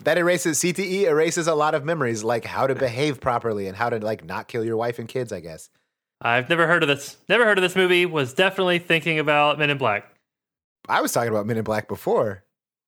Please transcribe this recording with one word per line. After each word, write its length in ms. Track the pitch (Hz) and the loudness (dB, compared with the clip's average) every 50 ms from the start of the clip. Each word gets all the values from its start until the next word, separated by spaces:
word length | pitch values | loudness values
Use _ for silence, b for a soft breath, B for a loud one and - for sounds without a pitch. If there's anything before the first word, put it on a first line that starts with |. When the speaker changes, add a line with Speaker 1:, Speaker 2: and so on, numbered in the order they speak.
| - | -2
Speaker 1:
that 140 | 143 165 175 | 0 2 2
erases, 400 | 170 175 180 170 - 170 151 - | 4 2 2 2 0 -2 -2 0
C 140 | - 175 170 | 0 -2 -2
T 280 | 185 202 180 185 196 | -2 -4 -2 -2 0
E 40 | 196 | 2
erases 420 | 170 147 156 160 170 165 175 156 | 2 4 4 2 2 0 0 0
a 80 | 170 160 | 0 2
lot 180 | 147 151 156 156 | 2 2 2 0
of 100 | 147 135 | 0 -2
memories, 400 | 156 170 156 131 117 113 104 104 | -2 -2 -2 -2 -2 -2 -2 -2
like 220 | 113 120 113 - | -2 -2 -2 -4
how 220 | 101 90 101 127 | -6 -4 -2 0
to 80 | 135 131 | 0 0
behave 440 | 131 135 120 113 123 151 151 131 - | -2 -2 -2 -2 -2 -2 -2 -2 -2
properly 480 | - 131 120 117 - 117 107 101 98 | -2 -2 -2 0 -2 -2 -4 -4 -4
and 80 | 95 92 | -6 -4
how 140 | 101 117 120 | -4 -2 -2
to, 80 | 117 | -2
like, 260 | 110 104 107 - 85 - | -2 -2 -4 -6 -6 -8
not 240 | 80 95 110 110 | -8 -10 -10 -8
kill 160 | - - 117 110 | -8 -6 -6 -4
your 140 | 113 113 | -2 -2
wife 220 | 110 117 120 120 - | -2 -2 -4 -6 -8
and 80 | 117 | -10
kids, 240 | 107 - 131 123 113 101 | -8 -6 -6 -6 -6 -8
I 60 | 90 | -10
guess. 300 | 80 85 78 78 - - _ _ _ _ _ _ _ _ _ _ - | -12 -14 -16 -16 -18 -20 _ _ _ _ _ _ _ _ _ _ 0
Speaker 2:
I've 260 | 117 120 127 123 127 | 0 2 2 2 0
never 180 | 170 165 165 | 2 2 4
heard 160 | 156 175 165 160 | 4 4 2 2
of 60 | 143 | 2
this. 280 | 143 139 - - - - _ | 0 0 -4 -10 -18 -12 _
Never 180 | - 190 233 240 | 0 2 4 4
heard 120 | 214 208 | 4 4
of 60 | 190 185 | 2 2
this 120 | 175 - | 2 2
movie. 300 | 185 185 180 180 175 180 | 2 4 4 4 4 2
Was 280 | 170 156 151 135 123 - | 2 0 -2 -2 0 2
definitely 420 | - 185 190 190 - 185 180 175 | 2 2 2 2 2 0 2 0
thinking 400 | 170 175 - 165 160 151 170 156 | 0 0 0 0 0 0 0 0
about 400 | 156 147 156 147 147 147 147 143 | 0 2 2 4 4 4 4 2
Men 140 | 147 151 143 | 2 0 0
in 80 | 143 131 | 0 0
Black. 260 | 135 110 101 104 - - _ _ _ _ _ _ _ _ _ _ _ _ _ _ - | 0 0 0 -2 -4 -10 _ _ _ _ _ _ _ _ _ _ _ _ _ _ -6
Speaker 1:
I 140 | - 120 196 | -2 0 0
was 100 | 302 - - | 0 0 0
talking 160 | 127 117 113 | 0 0 0
about 180 | 110 104 101 | 0 -2 -2
Men 100 | 110 117 | -2 -4
in 60 | 110 104 | -4 -2
Black 240 | 107 107 107 - | -2 -4 -4 -4
before. 560 | - 101 - - - 233 196 123 104 98 92 - _ _ _ _ _ _ _ _ | -6 -10 -8 -4 -2 0 0 0 -2 -4 -8 -14 _ _ _ _ _ _ _ _